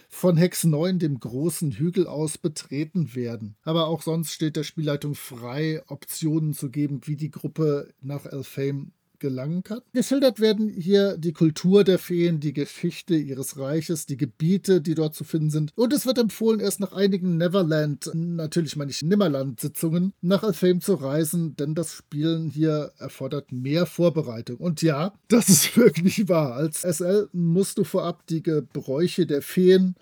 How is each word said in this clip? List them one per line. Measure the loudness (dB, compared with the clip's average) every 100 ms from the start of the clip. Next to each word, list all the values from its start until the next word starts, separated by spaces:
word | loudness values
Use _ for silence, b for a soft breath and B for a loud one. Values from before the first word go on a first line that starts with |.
| b
von | 0 2 4
Hex | 4 2
neun, | 0 2 0 0
dem | -2 -4
großen | -6 -4 -4 -2 -4
Hügel, | -2 -2 0 -2
aus | -2 -6 -4
betreten | -6 -6 -10 -6 -4 -2 -4
werden. | -4 -8 -8 -12 -12
Aber | -4 0 0
auch | -2
sonst | -4 -4 -4
steht | -4 -4 -2
der |
Spielleitung | -6 -4 -2 -2 -4 -8
frei, | -10 -14 -10 -4 -4 -4 -8
Optionen | -16 -12 -4 0 0 0
zu | -4 -6
geben, | -4 -2 -4
wie | -6 -6
die | -6
Gruppe | -8 -10 -2 0 0 -4 _
nach | -10 -10
Elfame | -10 -12 -10 -6 -4 -4 -8 _ _ _
gelangen | -6 -4 -4 -6
kann. | -6 -10 -6
Geschildert | -4 0 2 2 2
werden | 2 2 -2
hier | -2 2 4 4 0
die | -4
Kultur | 2 2 2 4 6
der | 6 4
Feen, | 2 0 0 0
die | -2
Geschichte | -4 -6 -4 -6 -6 -2 -2
ihres | -2 -6 -8 -8
Reiches, | -4 -4 -2 -6
die | -6 -4
Gebiete, | -4 -2 0 0 4 2
die | 2
dort | -2 -2
zu | -4
finden | -6 -2 0
sind. | 0 -4
Und | 0 0
es | 0
wird | 0 0
empfohlen, | 0 0 0 2
erst | 0 -2
nach | -6
einigen | 0 2 2 0 2
Neverland, | 2 2 2 2 0 -2 -6
natürlich | -6 -4 -4 -2 -2 -2 -4
meine | -6
ich | -4
Nimmerland-Sitzungen, | 0 2 2 0 -4 -6 -8 -4 -2 0 0 -2
nach | 0 2
Elfame | 2 2 2 2
zu | 2
reisen, | -2 0 0 0 -2 -4 -4
denn | -4
das | -4 -4
Spielen | -8 -12 -4 0 0 -4
hier | 0 0 0 -4 -10
erfordert | -16 -10 -6 -6 -8
mehr | -8 -2 0 0
Vorbereitung. | 2 2 2 -4 -8 -10 -6
Und | -4 0
ja, | 2 2 -2 -6 _
das | 4 8
ist | 6 6 6
<laughs> |
wirklich | 6 6 2 2 2
wahr. | 2 2
Als | -2 -4 -2
S | -4 -2
L | 0 0 0
musst | -2 2 2 0 0
du |
vorab | -2 0 -2 -6 -4
die | -4
Gebräuche | 0 -2 -2 -8 -4 0 0 2
der | 0 0
Feen, | -2 4 6 8 6 0